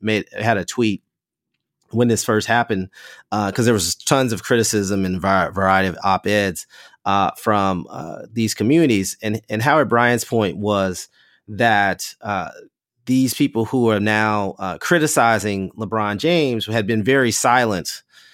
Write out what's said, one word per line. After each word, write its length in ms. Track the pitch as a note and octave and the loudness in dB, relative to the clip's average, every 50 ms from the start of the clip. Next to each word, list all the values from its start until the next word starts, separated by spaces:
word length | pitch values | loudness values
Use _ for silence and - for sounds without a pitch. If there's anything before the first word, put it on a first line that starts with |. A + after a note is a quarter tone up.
made, 260 | G2 G#2+ G#2+ G2+ - - | -4 -2 -2 -2 -4 -6
had 240 | - G#2 G#2+ A#2 A2+ | -8 -4 -2 0 0
a 80 | G2 F2 | 0 -2
tweet 380 | - - - A#2 A2 G2 - _ _ _ _ _ _ _ _ _ _ _ _ _ _ _ _ _ _ | -4 -2 0 0 0 0 -4 _ _ _ _ _ _ _ _ _ _ _ _ _ _ _ _ _ _
when 180 | - A2+ B2 A#2 | -2 0 2 2
this 160 | A2+ G#2 - | 2 0 0
first 220 | - A2 G#2+ G2+ | 0 0 0 0
happened, 440 | - A2+ A#2+ A#2 - A2 F#2+ F#2 F2+ _ - - - - - - _ | 0 0 0 0 0 -2 -4 -4 -6 _ -18 -20 -20 -20 -20 -12 _
uh, 180 | G2+ G#2+ G#2 G2 | -4 -2 -2 -2
'cause 140 | F#2+ - A#2 | 0 2 2
there 100 | A#2 A#2 | 2 2
was 200 | G2+ E2+ E2+ - | 2 0 -2 -6
tons 360 | - - - D3 C3+ C3 A#2+ | -6 -4 -2 0 0 0 0
of 120 | A2+ F2 - | -4 -4 -2
criticism 600 | - B2+ A#2 A2 - - G#2+ G2+ F#2+ G2+ G2 F#2+ | 0 0 0 0 0 0 -2 -2 -2 -2 -2 -2
and 160 | F#2 F#2 F2+ | -2 -2 -2
var-, 300 | F#2 G2 G2 F#2+ F2 - | 0 0 2 2 0 -2
variety 380 | F#2+ F#2+ F#2+ F#2+ F#2+ F#2+ F#2+ F#2 | -2 0 2 2 4 2 2 0
of 100 | E2 - - | -2 -2 0
op-eds, 640 | G2 F#2+ F2+ - G#2 G#2 G#2 G2+ F#2+ E2+ - - - - - - - _ _ - | 0 0 0 0 0 0 0 0 -2 -4 -8 -12 -18 -20 -20 -20 -20 _ _ -4
uh, 260 | G2 G2 G2 G2 - - - | -2 0 0 0 0 -2 -2
from, 480 | - A2+ G#2+ G2+ G2 G2 F#2 F2 - - | -2 0 2 2 2 0 0 -2 -6 -10
uh, 340 | - - - E2 - - - F#2+ | -12 -14 -14 -12 -14 -16 -10 -4
these 200 | A2 A#2+ A2+ G#2 | -2 0 0 0
communities. 640 | - - G#2 A#2+ D3 E3+ E3 C3+ A2+ G2 F#2+ - - - | 0 0 2 2 4 4 4 4 2 2 0 -2 -6 -8
And, 180 | - G#2+ G#2 A2 - - | -6 -6 -6 -6 -6 -6
and 140 | G#2+ A2 | -6 -2
Howard 260 | A#2 D3 D3 D#3 C#3 G#2 | 0 2 2 2 2 2
Bryant's 360 | A#2+ A#2 A#2+ A#2+ A#2+ A2+ - | 2 2 4 4 2 0 -2
point 320 | - B2 A2+ G#2 F#2 C#2+ | -2 -2 0 0 0 -2
was 500 | F#2 G2+ G#2 G#2 G2 F#2+ F#2 F2+ - - - _ _ _ _ _ _ _ | -4 -2 -2 0 0 0 -2 -4 -6 -12 -16 _ _ _ _ _ _ _
that, 680 | - G#2+ G2+ A#2+ A2+ G#2+ G2+ G2+ G2 F2+ F2+ - - - _ | -10 -4 0 2 4 4 4 2 2 -2 -4 -8 -14 -14 _
uh, 300 | - G#2+ G2+ F#2 E2+ D#2+ - - - - _ _ _ _ _ _ _ | -8 -6 -6 -6 -6 -8 -12 -18 -20 -20 _ _ _ _ _ _ _
these 280 | - B2+ C3 C3 B2 | 0 0 2 2 0
people 320 | - - D3 C#3 - A2+ A2+ | 0 0 -2 0 0 -2 -2
who 240 | - - C3 A#2 A2+ | -2 0 0 2 2
are 100 | G#2+ G2+ | 2 2
now, 560 | G2+ G#2+ G#2+ G#2+ G#2+ G#2+ G#2+ G#2 G2+ F#2+ - - | 2 2 2 2 2 2 0 0 -2 -4 -6 -8
uh, 200 | G2 F#2 E2+ D2+ | -8 -8 -8 -6
criticizing 920 | - - F3 E3+ D3+ D3 - D3 B2 A#2 A2+ G#2 F#2 G#2+ G2+ G2 F#2+ F2+ - - | 0 2 2 2 2 2 2 4 4 4 4 2 0 -2 -2 -4 -4 -6 -8 -10
LeBron 400 | A2 F#2 A2 A2 G#2+ G2+ G#2 G2+ | -8 -4 -4 -2 -2 -2 -4 -2
James 480 | - D#3+ F3 E3+ D3+ C3 A#2+ A2 - | -2 0 0 0 0 0 -2 -4 -4
had 220 | A2 A2 A#2 G#2+ F#2+ | -4 -2 -2 0 0
been 160 | A#2 A2 G2+ | 0 0 2
very 260 | B2+ C3+ C#3 B2+ A#2 | 2 2 2 2 2
silent 720 | G#2 - - B2+ A#2+ B2+ A#2+ A2 G2+ F2+ D2+ - - - - _ _ - - - | 0 2 2 4 4 4 4 2 0 -2 -4 -6 -10 -14 -16 _ _ -20 -20 -20